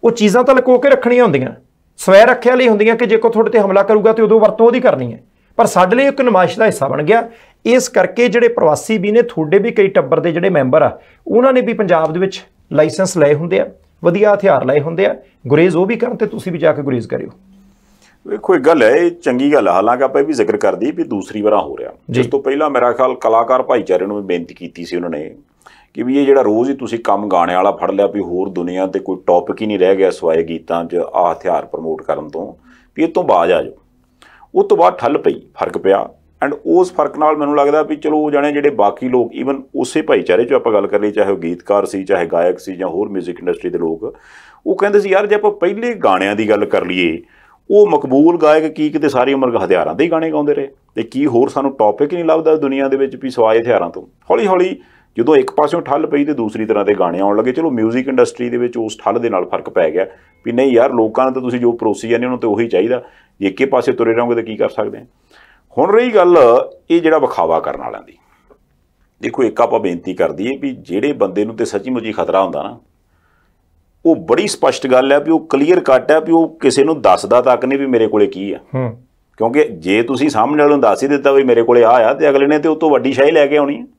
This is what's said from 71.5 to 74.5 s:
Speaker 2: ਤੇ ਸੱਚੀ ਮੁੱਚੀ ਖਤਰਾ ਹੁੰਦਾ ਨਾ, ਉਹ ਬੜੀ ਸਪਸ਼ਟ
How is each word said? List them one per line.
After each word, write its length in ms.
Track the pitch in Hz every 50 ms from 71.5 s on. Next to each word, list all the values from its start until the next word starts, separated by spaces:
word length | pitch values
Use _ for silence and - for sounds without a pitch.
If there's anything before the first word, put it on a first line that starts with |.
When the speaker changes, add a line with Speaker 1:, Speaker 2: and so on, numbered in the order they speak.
| 113
Speaker 2:
ਤੇ 80 | 110 120
ਸੱਚੀ 260 | 104 - 101 98 127
ਮੁੱਚੀ 220 | 127 120 110 110 104
ਖਤਰਾ 320 | - 85 - - 95 95
ਹੁੰਦਾ 180 | 92 80 73 76
ਨਾ, 160 | 101 117 117 _ _ _ _ _ _ _ _ _ _ _ _ _ _ _ _ _ _ _ _ _ _ _ _ _
ਉਹ 100 | 165 160
ਬੜੀ 320 | 120 87 - 113 143 202
ਸਪਸ਼ਟ 380 | 208